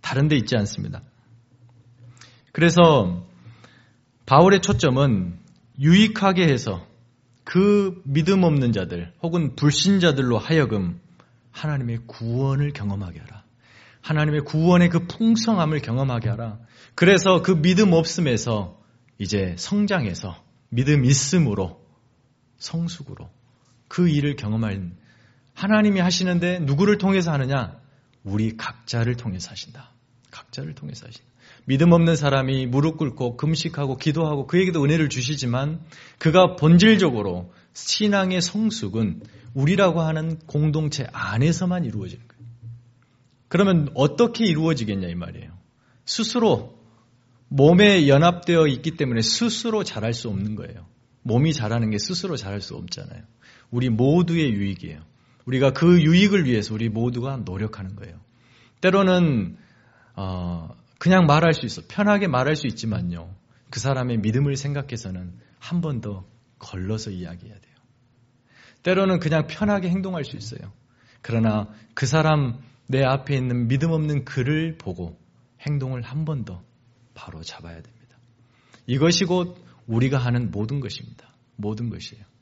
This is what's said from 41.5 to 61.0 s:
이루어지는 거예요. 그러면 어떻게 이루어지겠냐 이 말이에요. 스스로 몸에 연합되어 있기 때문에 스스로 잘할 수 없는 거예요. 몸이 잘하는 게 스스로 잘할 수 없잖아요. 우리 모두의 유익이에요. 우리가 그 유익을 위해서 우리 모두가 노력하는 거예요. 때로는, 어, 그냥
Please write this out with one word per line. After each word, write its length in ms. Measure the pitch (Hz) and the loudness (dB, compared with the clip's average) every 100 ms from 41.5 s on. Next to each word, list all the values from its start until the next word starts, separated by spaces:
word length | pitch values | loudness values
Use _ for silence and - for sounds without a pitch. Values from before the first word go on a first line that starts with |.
| 170 180 180 170 | 2 -2 -4 -4
이루어지는 420 | 104 92 - - | -6 -10 -14 -20
거예요. 160 | _ - - 113 - _ _ _ _ _ _ _ | _ -20 -20 -18 -18 _ _ _ _ _ _ _
그러면 420 | 170 196 175 143 | 0 2 2 0
어떻게 520 | - 139 - 233 233 226 | 0 0 2 0 2 -2
이루어지겠냐 640 | 156 160 151 107 98 90 | 0 0 -2 -4 -4 -6
이 80 | 85 | -8
말이에요. 360 | 85 87 78 87 _ _ _ _ - | -10 -14 -18 -20 _ _ _ _ -10
스스로 720 | - 220 247 233 120 - - _ _ _ _ _ _ _ | -6 -4 0 2 0 -2 -20 _ _ _ _ _ _ _
몸에 580 | 135 143 175 208 196 143 | 6 6 8 6 6 6
연합되어 580 | 139 170 175 - 170 156 | 6 6 2 0 4 4
있기 300 | 127 160 160 | 2 -6 -4
때문에 240 | 139 117 | -2 0
스스로 600 | 110 - 233 226 233 220 | -2 0 -2 -4 -4 -4
잘할 300 | 185 - 110 | -4 -6 -6
수 140 | 117 117 | -6 -6
없는 280 | 95 101 104 | -6 -6 -8
거예요. 320 | 85 110 87 _ _ _ | -12 -16 -20 _ _ _
몸이 320 | - 117 156 | -2 2 2
잘하는 380 | 143 107 117 110 | 0 -2 -2 -2
게 80 | 104 | -2
스스로 360 | - 180 196 147 | -4 -8 -6 -8
잘할 260 | 98 101 | -8 -10
수 140 | 98 - | -10 -14
없잖아요. 460 | 90 - - 90 - _ _ _ _ | -14 -14 -16 -18 -20 _ _ _ _
우리 200 | 120 127 | -4 -2
모두의 600 | 113 131 165 175 165 151 | 2 4 4 2 0 0
유익이에요. 480 | 104 98 92 82 78 - _ _ _ - | -2 -4 -6 -12 -16 -20 _ _ _ -6
우리가 260 | 131 135 | 2 2
그 300 | 131 165 180 | 4 6 6
유익을 440 | 151 175 202 196 147 | 6 6 6 4 2
위해서 280 | 117 104 | 0 -2
우리 160 | 110 113 | -4 -4
모두가 480 | 107 120 120 127 135 | -2 -2 -4 -6 -8
노력하는 580 | 98 92 107 - 95 98 | -10 -8 -8 -8 -14 -14
거예요. 240 | - 85 _ _ _ _ _ _ | -18 -20 _ _ _ _ _ _
때로는, 760 | 180 190 190 180 170 127 90 87 _ _ _ _ _ - | 2 4 4 4 2 2 -4 -10 _ _ _ _ _ -12
어, 540 | 95 92 87 85 82 - _ | -8 -6 -6 -8 -10 -18 _
그냥 280 | _ | _